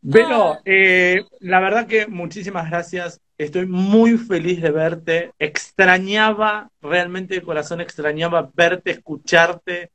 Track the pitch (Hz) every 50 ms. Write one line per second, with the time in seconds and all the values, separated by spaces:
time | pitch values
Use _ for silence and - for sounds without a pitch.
0 | _ 139 139 220 240 311 254 233 202 170 151 - _ 190 190 190 190 190 180 180
1 | 180 180 180 190 202 _ _ _ 196 180 185 185 240 - 208 233 233 - 220 220
2 | 214 214 202 175 170 156 - 208 185 190 196 180 165 160 170 170 170 175 - 180
3 | 175 175 170 _ _ _ _ _ 151 147 147 185 185 185 185 180 190 196 208 226
4 | 226 233 233 226 233 - 190 165 160 175 180 170 165 160 151 160 160 165 170 165
5 | 165 170 165 165 170 - _ _ 156 151 156 - - - _ - 190 185 180 185
6 | 190 190 202 214 214 220 214 208 214 214 208 214 214 233 _ _ - 147 165 180
7 | 175 175 180 185 190 180 190 185 170 170 160 151 147 - 170 165 170 - - -
8 | 147 151 151 156 165 170 165 165 151 - _ - 170 170 180 180 _ 180 - -
9 | _ - 151 143 _ - 175 165 170 170 175 170 _ - 175 175 175 - _